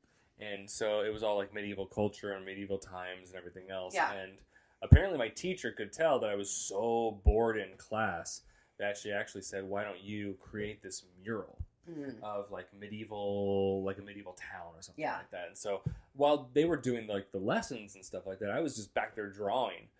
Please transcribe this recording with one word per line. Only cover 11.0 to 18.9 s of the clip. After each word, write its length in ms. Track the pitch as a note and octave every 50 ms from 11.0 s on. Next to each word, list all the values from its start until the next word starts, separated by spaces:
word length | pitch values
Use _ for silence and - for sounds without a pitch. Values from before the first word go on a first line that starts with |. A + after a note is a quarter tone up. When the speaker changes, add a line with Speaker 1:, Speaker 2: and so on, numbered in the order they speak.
| - - - F2+
Speaker 1:
mural 380 | F#2 G#2+ A#2 G#2 F2+ - - - - - _ _ _ E3+
Speaker 2:
Mm. 320 | E3 D3+ C#3+ C#3 A#2+ G#2+ G#2
Speaker 1:
of, 280 | G#2+ G#2 G2+ G2+ G2+ G2+
like, 200 | F#2 F#2 - -
medieval, 1080 | G2+ G2+ G#2 G#2+ G#2+ A2 G#2 G#2+ G#2 G2+ G2+ G2+ G2+ G2+ G2 G2 G2 G2 G2 F#2+ G2 F#2+
like, 160 | G2 G2 G2
a 40 | G2
medieval 320 | G#2 G2 G2+ G2+ F2+ F#2
town 400 | - - - - F#2 E2+ E2+ E2
or 60 | E2 -
something 200 | F2+ F2+ - G#2+
Speaker 2:
Yeah. 140 | C3+ G2+
Speaker 1:
like 140 | - F2+ -
that?" 180 | - F2+ F2 E2+
And 80 | F#2+ -
so 240 | - G#2+ G2 F#2+ - - - - - _ -
while 380 | C3+ C#3+ D3 D3 C#3+ C3+ B2 B2+
they 120 | C#3+ D#3
were 100 | E3+ E3+
doing, 300 | C#3+ - B2+ B2 A#2 A2 G#2+
like, 240 | G#2 G2 F#2+ - -
the 60 | G2
lessons 560 | F#2+ A2 E3 A3+ F#3+ - C#3 A2+ G#2 G2+ -
and 80 | G2 F#2
stuff 200 | - - F#2 F2+
like 120 | F#2+ F#2+ -
that, 100 | G#2+ G2+
I 100 | G#2 C#3+
was 160 | E3+ D3 A#2
just 160 | A2 G#2 G2